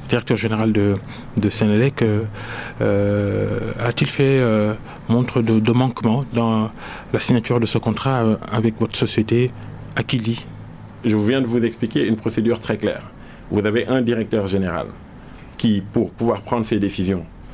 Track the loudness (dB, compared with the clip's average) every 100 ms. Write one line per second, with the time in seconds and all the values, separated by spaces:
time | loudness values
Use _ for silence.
0 | -2 -2 2 0 0 0 2 4 4 2
1 | -2 -14 -6 0 0 2 2 4 4 2
2 | 2 2 -2 -8 -10 -10 -10 -2 0 2
3 | 2 2 0 0 0 -2 -4 -4 -2 0
4 | -2 2 2 4 4 4 2 -2 -8 -12
5 | 0 2 2 0 4 4 6 4 2 2
6 | 0 2 0 0 2 2 0 -6 -14 -14
7 | -4 -2 2 2 2 2 2 0 0 0
8 | 0 2 2 2 0 0 0 0 -2 0
9 | 0 0 2 2 0 -2 -14 -14 -10 -6
10 | -2 -2 -2 -4 -8 -16 -16 -16 -18 -6
11 | 0 2 2 2 2 2 0 -2 -2 0
12 | 0 0 0 0 0 0 -2 -2 -2 -4
13 | -10 -18 -18 -16 -4 0 2 0 2 0
14 | 2 0 0 0 0 0 0 -2 -6 -10
15 | -18 -20 -18 -18 -18 -2 2 2 0 0
16 | 0 0 0 0 0 -2 0 0 0 0
17 | 0 0 -4 -16 -18